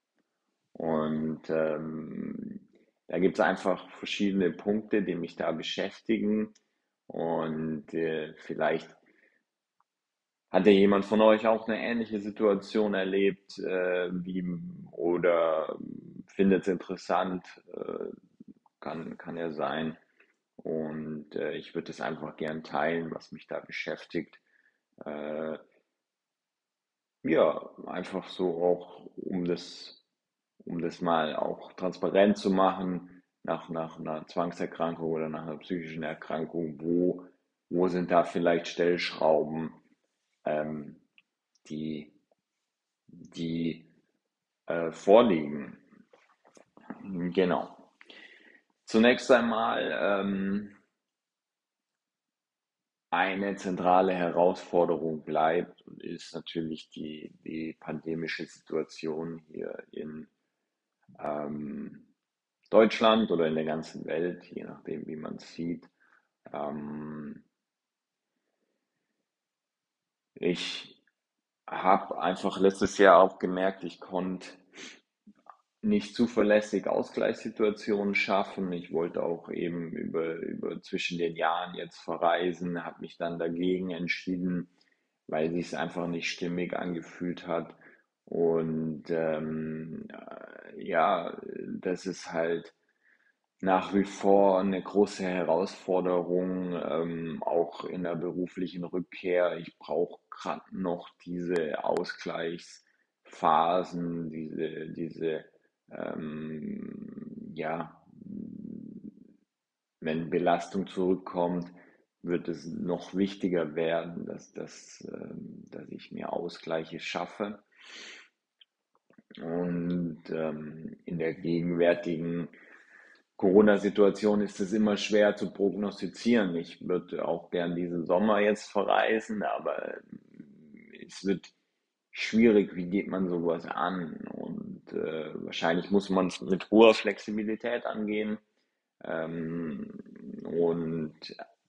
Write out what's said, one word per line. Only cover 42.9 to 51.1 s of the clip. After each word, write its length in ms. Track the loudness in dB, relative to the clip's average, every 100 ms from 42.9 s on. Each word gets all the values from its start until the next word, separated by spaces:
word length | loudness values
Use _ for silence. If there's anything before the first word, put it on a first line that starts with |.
| _ _
die, 800 | -20 -16 -8 -4 -2 -4 -6 -14 _ _ _ _ _ _ _ -6
äh, 260 | -2 -2
vorliegen. 840 | 0 10 10 10 4 0 -6 -10 -16 _ -20 _ _ _ _ _ -20 _ _ -18 -14 -10 -6 0
Genau. 420 | 2 2 2 -2 -12 -20 _ -20 -20 -20 -20 -20 -20 _ _
Zunächst 460 | 0 6 8 6 6
einmal, 640 | 4 4 0 0 0 0 0
ähm, 760 | 2 2 0 -2 -2 -2 -6 -14 _ _ _